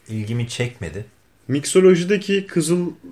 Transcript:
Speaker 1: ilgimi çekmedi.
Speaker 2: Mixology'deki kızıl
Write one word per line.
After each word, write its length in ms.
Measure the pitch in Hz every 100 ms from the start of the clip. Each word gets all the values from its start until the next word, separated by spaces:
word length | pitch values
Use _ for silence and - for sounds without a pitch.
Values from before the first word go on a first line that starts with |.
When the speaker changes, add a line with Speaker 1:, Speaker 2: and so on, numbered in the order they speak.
| -
Speaker 1:
ilgimi 400 | 110 107 120 120
çekmedi. 580 | - 123 - 80 85 110 _ _ _ -
Speaker 2:
Mixology'deki 1000 | 139 143 190 185 170 175 208 196 196 190
kızıl 440 | 175 156 180 175 - -